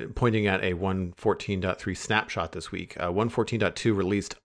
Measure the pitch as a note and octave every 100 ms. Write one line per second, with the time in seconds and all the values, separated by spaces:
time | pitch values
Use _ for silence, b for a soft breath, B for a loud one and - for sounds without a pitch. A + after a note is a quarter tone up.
0 | - F#2 B2 A2 G#2 F#2+ F#2+ F2 F#2+ F#2+
1 | F2+ - A2 F#2+ - G2 F#2 - - F#2
2 | - G#2+ - G#2 E2 F2 - F2+ F2 -
3 | F2 F2+ A#2 A#2+ A2 A2+ G2 - A#2 G2+
4 | F#2 G2+ - -